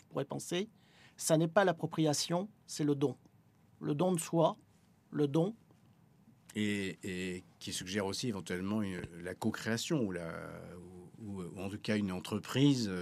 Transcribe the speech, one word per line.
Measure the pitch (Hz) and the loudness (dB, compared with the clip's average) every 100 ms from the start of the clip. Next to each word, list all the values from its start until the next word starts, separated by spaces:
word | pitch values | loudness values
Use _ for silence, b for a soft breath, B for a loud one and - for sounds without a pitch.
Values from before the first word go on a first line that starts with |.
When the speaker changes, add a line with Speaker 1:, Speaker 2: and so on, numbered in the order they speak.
| - | -6
Speaker 1:
pourrait | - 139 | -6 -4
penser, | 143 - 175 220 b b b b b | -4 -2 -2 -4 b b b b b
ça | - 160 | 4 4
n'est | 170 | 6
pas | 185 190 | 6 4
l'appropriation, | 165 160 - 156 143 - 170 208 - - | 4 -2 2 2 2 0 -2 -2 -10 -12
c'est | - | -2
le | 147 | 0
don. | 143 139 123 _ _ _ _ _ - | 2 0 -2 _ _ _ _ _ -10
Le | 151 147 | -4 2
don | 185 | 2
de | 175 | 2
soi, | - 165 160 214 _ _ _ _ - | 0 4 4 4 _ _ _ _ -8
le | 143 147 | 0 2
don. | 151 180 233 _ _ _ _ _ _ - - - 107 | 4 2 -2 _ _ _ _ _ _ -20 -20 -10 -2
Speaker 2:
Et, | 104 101 95 - | 0 0 -2 -6
et | 101 90 92 90 - - | -6 -4 -4 -6 -10 -14
qui | - | -10
suggère | 87 92 101 98 | -8 -4 -2 -2
aussi | 98 131 | -2 -4
éventuellement | 101 82 90 95 107 | -4 -4 -4 -2 -2
une, | 101 90 87 85 | -2 -4 -8 -10
la | 87 92 | -10 -4
co-création | 113 - - 113 - 160 | -4 -2 -2 -2 0 0
ou | 107 | 0
la, | 87 85 82 82 85 85 87 90 90 82 - | -2 -6 -8 -10 -12 -14 -14 -16 -16 -18 -14
ou, | 110 98 | -10 -8
ou, | |
ou | 85 90 | -8 -6
en | 95 | -6
tout | 104 | -6
cas | - 107 | 0 0
une | 101 | 2
entreprise, | 90 - 104 - 127 143 131 107 90 | -2 -4 -6 -2 4 6 6 2 -2